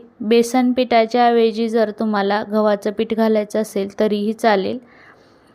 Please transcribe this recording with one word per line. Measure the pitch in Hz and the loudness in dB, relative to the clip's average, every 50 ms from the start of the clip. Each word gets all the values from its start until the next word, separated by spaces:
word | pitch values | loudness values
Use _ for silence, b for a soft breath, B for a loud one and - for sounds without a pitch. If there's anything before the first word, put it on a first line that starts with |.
| - - _ - | -8 -12 _ -8
बेसन | 226 214 233 233 233 233 - 254 247 247 | -2 2 4 4 4 2 2 0 2 2
पिठाच्या | 247 254 247 240 240 226 226 220 - 247 240 | 2 0 0 2 2 2 2 2 2 2 2
ऐवजी | 240 233 233 226 226 208 220 233 220 | 4 4 4 2 2 0 -2 -2 0
जर | 220 233 220 214 208 - | 0 0 0 0 -2 -4
तुम्हाला | 226 220 208 202 196 196 202 214 214 202 | -4 -2 -2 0 0 0 -2 -2 -4 -2
गव्हाचं | 208 220 214 214 208 202 - 214 | -2 0 2 2 0 0 -2 -4
पीठ | 202 - 226 220 226 | -4 -4 -4 -2 -2
घालायचं | 220 226 220 220 214 208 208 - 214 | 0 0 0 0 0 -2 -2 -4 -4
असेल | 214 - - 202 196 196 - - | -4 -4 -4 -6 -6 -6 -4 -2
तरीही | 214 208 208 208 202 220 220 | -2 0 0 -2 -4 -4 -4
चालेल. | - 240 226 208 190 190 202 226 254 - b b b b b b b b b b b b b | -2 0 0 2 0 0 -4 -6 -8 -12 b b b b b b b b b b b b b